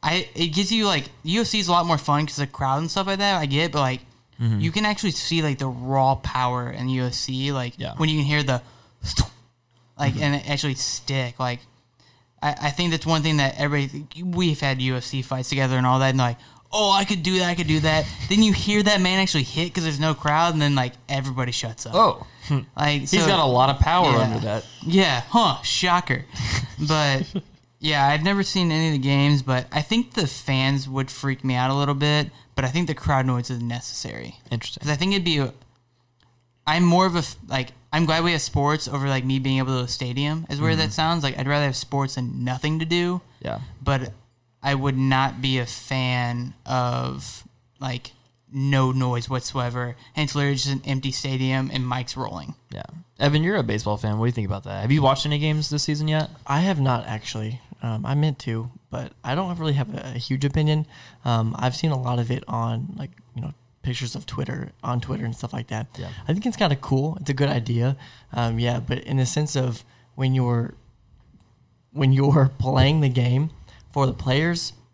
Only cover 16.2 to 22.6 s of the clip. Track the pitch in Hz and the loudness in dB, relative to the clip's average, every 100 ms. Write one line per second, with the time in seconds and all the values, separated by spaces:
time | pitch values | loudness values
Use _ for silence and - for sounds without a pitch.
16.2 | 123 120 - - _ 208 208 196 196 202 | 2 0 -12 -20 _ 0 4 4 4 0
17.2 | 160 185 180 175 165 156 156 156 147 - | 2 2 2 0 2 2 4 2 0 -6
18.2 | - 202 220 190 - 208 202 202 180 190 | 0 4 6 4 2 2 4 4 4 2
19.2 | 190 156 131 - 175 180 165 143 156 156 | 2 0 -2 -2 -4 -2 -2 0 0 0
20.2 | 147 151 170 160 147 143 123 - - 139 | 2 4 4 4 2 2 0 -6 -6 -4
21.2 | 135 131 123 120 117 113 - 165 214 - | -4 -4 -2 -4 -6 -8 -2 4 4 4
22.2 | - - - 139 | -8 -16 -2 -2